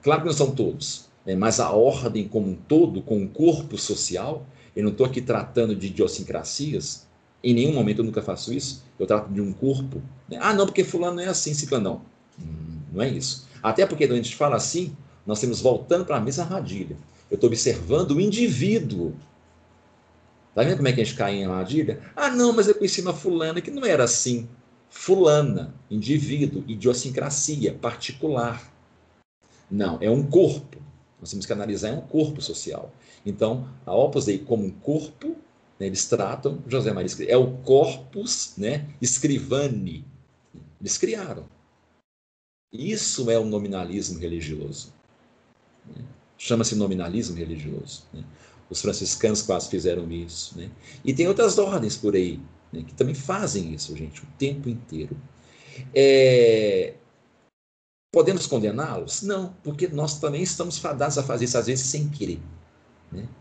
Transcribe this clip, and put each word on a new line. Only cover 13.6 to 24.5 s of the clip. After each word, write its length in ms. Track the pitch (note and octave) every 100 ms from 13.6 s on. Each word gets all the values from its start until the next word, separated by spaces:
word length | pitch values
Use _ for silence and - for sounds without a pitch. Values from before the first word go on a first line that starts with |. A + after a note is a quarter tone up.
Até 240 | G#2+ A2+ F#3+
porque 200 | D3 C#3
quando 140 | B2
a 20 |
gente 140 | A2 -
fala 200 | D3 A#2
assim, 400 | - E3 F3 - - - G2+
nós 140 | G#2+
temos 200 | B2 A2+
voltando 460 | C3+ A#2 - F3 F#3
pra 160 | C#3
mesma 220 | A2 C#3
armadilha. 520 | E3+ F#3+ G#2 F#2+ E2 D2+ - _ _
Eu 80 | G2+
tô 100 | A#2
observando 640 | A2 C3 G2 E2+ C#3+ F3+
o 100 | C#3+
indivíduo. 920 | G#3 G#3 A#3+ B2 F3+ A3 C3 G2 E2 D2+ - _ _ _ _ _ _ _ _ _ _ _ _
Tá 100 | G2
vendo 140 | C3+ F#3
como 100 | C3+
é 60 |
que 80 | A#2
a 20 |
gente 120 | A2 -
cai 200 | G2+ G2+
em 100 | F#2+
armadilha? 540 | F#2 F#2 D3 A2 - - -
"Ah, 140 | C#4+
não, 240 | B3 A#3+
mas 140 | A#3 G3+
eu 80 | G#3
conheci 260 | F#3+ -
uma 120 | F3+
fulana 460 | E3+ G3 E3+ D#3+ E3
que 100 | -
não 140 | C#4+ B3
era 180 | D#3
assim." 440 | A#2+ - B2+ A#2+ A#2